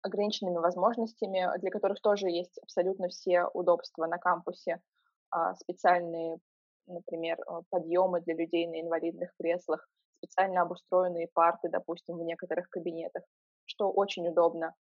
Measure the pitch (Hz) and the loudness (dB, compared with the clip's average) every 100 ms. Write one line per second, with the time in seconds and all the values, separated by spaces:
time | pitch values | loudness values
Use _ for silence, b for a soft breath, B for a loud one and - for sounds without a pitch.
0 | 208 202 208 208 190 170 170 180 202 240 | -4 -2 -2 -2 -2 2 0 4 2 2
1 | 226 _ 196 190 180 180 185 208 190 202 | -4 _ -2 0 0 0 -4 0 -2 2
2 | 214 202 190 170 180 - - - 185 190 | 2 2 0 -2 -4 -12 -6 0 0 0
3 | 180 - - 175 175 - 180 170 - - | -4 -4 2 2 2 0 2 2 0 -6
4 | 165 175 180 175 180 175 - 170 _ _ | -4 0 2 0 -2 -8 -6 -6 _ _
5 | _ _ _ 175 175 180 - 175 190 175 | _ _ _ -2 -2 -4 -10 2 4 4
6 | 170 165 165 165 _ _ _ _ - 175 | 2 -4 -4 -6 _ _ _ _ -16 -14
7 | - 165 165 165 - 170 175 185 165 175 | -8 -6 -4 -4 -6 -12 -4 -4 0 2
8 | 185 175 170 165 165 170 170 165 165 160 | 2 0 -2 -4 0 0 -2 -4 -2 -2
9 | 170 175 180 _ 165 175 - 156 _ _ | -2 -6 -12 _ -2 -2 -2 -6 _ _
10 | _ _ - - 190 180 170 175 _ 185 | _ _ -6 0 2 2 0 -2 _ 2
11 | 180 170 170 - 170 180 170 175 180 175 | 2 -2 -2 4 4 2 -4 -4 -6 -10
12 | - 170 170 170 180 165 180 180 165 165 | -8 -8 -6 -8 -6 -6 -6 -8 -6 -6
13 | 165 180 - _ _ _ - - 202 196 | -10 -12 -16 _ _ _ -20 -2 2 4
14 | 196 - 175 165 170 165 165 _ | 2 0 2 4 4 2 -8 _